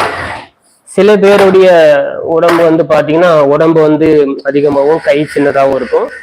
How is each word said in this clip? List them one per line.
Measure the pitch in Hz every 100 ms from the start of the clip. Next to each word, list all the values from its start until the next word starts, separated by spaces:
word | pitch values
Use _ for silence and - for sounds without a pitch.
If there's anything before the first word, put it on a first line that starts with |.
| - - - - - _ _ _ _ -
சில | 196 208
பேருடைய | 196 202 196 190 185 170 156 143 139 - - 165
உடம்பு | 170 170 170
வந்து | 160 151
பாத்தீங்கன்னா, | 151 143 160 180 156 139 151
உடம்பு | 160 160 151
வந்து | 151 160 151 139 139 139
அதிகமாகவும் | 143 147 143 143 160 156
கை | 143 151
சின்னதாகவும் | 147 143 139 139 135
இருக்கும். | 117 160 233 -